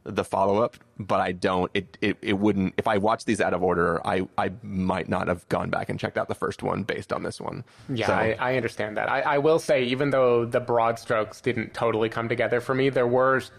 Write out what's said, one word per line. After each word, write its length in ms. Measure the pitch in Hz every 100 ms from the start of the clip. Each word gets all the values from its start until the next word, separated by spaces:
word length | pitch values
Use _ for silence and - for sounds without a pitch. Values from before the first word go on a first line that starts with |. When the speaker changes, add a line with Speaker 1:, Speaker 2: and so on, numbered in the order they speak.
Speaker 1:
the 200 | - 98
follow-up, 540 | 92 98 98 101 120 - _ -
but 220 | 98 98
I 140 | 92
don't, 360 | 90 98 92 90
it, 240 | 104 90 -
it, 180 | 107 -
it 120 | 110 98
wouldn't, 340 | 104 98 92 -
if 100 | 113
I 100 | 107
watched 280 | 104 113 -
these 160 | 101
out 120 | 90
of 80 | 90
order, 380 | 92 87 85 85 -
I, 180 | 95 95 -
I 160 | 101 92
might 460 | 104 95 92 95 82
not 180 | 95 90
have 200 | 90 -
gone 200 | 90 90
back 200 | - 98
and 100 | 101
checked 180 | 107 110
out 120 | -
the 60 | 101
first 280 | - -
one 200 | 98 92
based 280 | 101 - -
on 120 | -
this 180 | 87 -
one. 240 | - - - - -
Speaker 2:
Yeah, 180 | 123 104
Speaker 1:
So 60 |
Speaker 2:
I, 240 | - 110 110
I 160 | 127 131
understand 400 | 117 - 107 107
that. 140 | 107
I, 80 | 135
I 180 | 151 143
will 220 | 147 160
say, 240 | - 143
even 260 | 123 127 143
though 340 | 135 127 120 117
the 160 | 120
broad 360 | 117 120 113 117
strokes 440 | - 113 107 -
didn't 320 | 127 117 107
totally 340 | - 117 110 113
come 220 | 117 117
together 320 | 120 110 120
for 120 | 120
me, 140 | 131 135
there 180 | 131 120
were 340 | 127 131 131 -